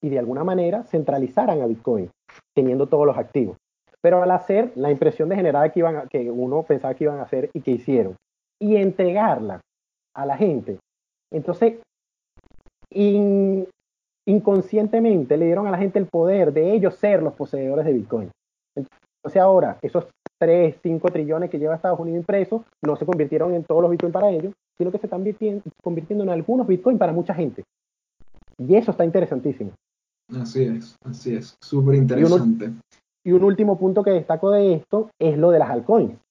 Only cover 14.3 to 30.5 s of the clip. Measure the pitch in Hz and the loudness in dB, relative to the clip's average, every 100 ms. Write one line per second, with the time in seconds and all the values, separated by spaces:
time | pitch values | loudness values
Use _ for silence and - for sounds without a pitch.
14.3 | 202 - 196 185 214 208 226 226 196 127 | 2 4 2 2 -2 0 2 2 2 2
15.3 | 151 170 175 208 180 196 208 190 170 170 | 2 2 0 0 -2 0 0 -2 0 2
16.3 | 196 170 143 165 220 185 - 208 196 156 | 4 2 2 2 2 2 0 2 2 0
17.3 | - 143 139 135 139 156 131 101 117 95 | -6 -8 -6 -4 -2 0 -2 -2 -6 -6
18.3 | _ _ _ _ - 135 _ _ _ 147 | _ _ _ _ -12 -12 _ _ _ -4
19.3 | 190 185 190 143 95 131 175 165 _ - | 2 4 4 2 -4 -4 -4 -6 _ -20
20.3 | _ 170 170 165 - 175 165 180 175 151 | _ 2 4 2 0 -6 -2 -2 -2 -4
21.3 | 156 175 156 151 160 185 170 170 170 170 | -4 -4 -4 -4 -2 -2 -4 -4 -6 -2
22.3 | 202 190 226 226 _ 151 147 156 180 147 | -2 -2 -6 -10 _ -4 -4 -2 -2 -2
23.3 | 156 160 175 156 160 170 175 175 175 208 | -2 -2 -4 -2 2 2 0 -2 0 0
24.3 | 180 185 202 _ _ 180 202 180 180 196 | 0 -6 -12 _ _ -6 -4 -8 -6 -6
25.3 | 208 214 202 - - - 165 160 208 196 | -4 -6 -6 -12 -12 -8 -8 -6 -4 -2
26.3 | 170 160 247 233 185 214 233 175 165 170 | -4 -2 -2 0 0 2 2 0 0 -4
27.3 | 165 156 - - _ _ _ _ _ - | -4 -4 -6 -20 _ _ _ _ _ -20
28.3 | - _ _ 127 196 226 185 170 165 175 | -20 _ _ 2 2 2 -2 0 0 -2
29.3 | 135 147 135 101 - _ _ _ _ _ | -4 -6 -6 -10 -14 _ _ _ _ _
30.3 | 127 117 | -10 -8